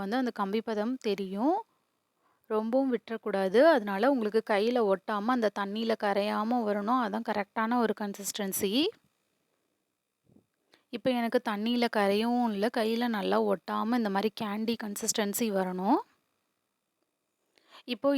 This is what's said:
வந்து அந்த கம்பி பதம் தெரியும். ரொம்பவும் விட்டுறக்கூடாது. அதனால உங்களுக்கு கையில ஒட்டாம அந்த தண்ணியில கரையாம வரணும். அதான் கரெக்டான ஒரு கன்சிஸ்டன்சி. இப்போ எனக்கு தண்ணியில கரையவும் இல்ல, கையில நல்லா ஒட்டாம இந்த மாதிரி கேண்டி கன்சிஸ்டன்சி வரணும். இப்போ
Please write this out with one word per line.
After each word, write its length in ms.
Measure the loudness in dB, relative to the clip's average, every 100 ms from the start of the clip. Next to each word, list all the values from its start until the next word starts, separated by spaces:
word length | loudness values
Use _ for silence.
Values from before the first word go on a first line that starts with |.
வந்து 140 | -4 -2
அந்த 100 | -2 -2
கம்பி 200 | -2 -2 -2
பதம் 240 | -2 -2 -2 -2
தெரியும். 480 | -4 -4 -2 0 0 -4 _ _ _ _ _ _ _ -4
ரொம்பவும் 360 | -4 0 0 2
விட்டுறக்கூடாது. 640 | -2 -4 -8 -4 -2 2 6 6
அதனால 360 | 6 2 0 2
உங்களுக்கு 280 | 2 2 0 2
கையில 320 | 2 2 2 2
ஒட்டாம 400 | 2 0 -4 0 2
அந்த 140 | 0 0
தண்ணியில 360 | -6 -4 -2 -2
கரையாம 540 | 0 0 0 -2 0 0 0
வரணும். 320 | -2 0 0
அதான் 240 | 0 -4 -4
கரெக்டான 480 | -4 -4 -2 0 2
ஒரு 100 | 0 0
கன்சிஸ்டன்சி. 720 | -6 -8 -8 -4 -4 -2 0 2 0 -2 _ _ _ _ _ _ _ _ _ _ _ _ _ _ _ _ _ _ _ -4
இப்போ 140 | -2 0
எனக்கு 220 | 2 0 0
தண்ணியில 360 | -2 0 2 2 2
கரையவும் 520 | 2 2 2 0 0 0
இல்ல, 140 | -2 0
கையில 280 | -2 0 -2 -2
நல்லா 220 | 0 2 2
ஒட்டாம 460 | -2 -2 -4 0 0
இந்த 100 | 0 0
மாதிரி 160 | -2 -2
கேண்டி 340 | -6 -4 -4 -4
கன்சிஸ்டன்சி 640 | -6 -8 -4 -2 -2 -2 0 0
வரணும். 420 | -2 -2 2 2 0 _ _ _ _ _ _ _ _ _ _ _ _ _ _ _ _ -16 -10 -2
இப்போ 160 | 2